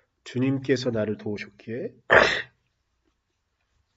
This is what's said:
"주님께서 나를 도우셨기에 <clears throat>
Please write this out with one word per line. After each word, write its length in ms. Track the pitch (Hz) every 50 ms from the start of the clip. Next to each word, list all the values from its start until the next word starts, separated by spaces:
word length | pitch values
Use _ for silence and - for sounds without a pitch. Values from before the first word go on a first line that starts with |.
| _ _ _ _ -
"주님께서 680 | - - 123 127 135 135 131 131 - 135 123 - 127
나를 260 | 113 110 107 107 104
도우셨기에 800 | - - 107 104 98 - - _ - - - 110 135 185 - - - _ -
<clears throat> 440 | - - - - - - - - _ _ _ _ _ _ _ _ _ _ _ _ _ _ _ _ _ _ _ _ _ _ _ _ _ _ _ _ _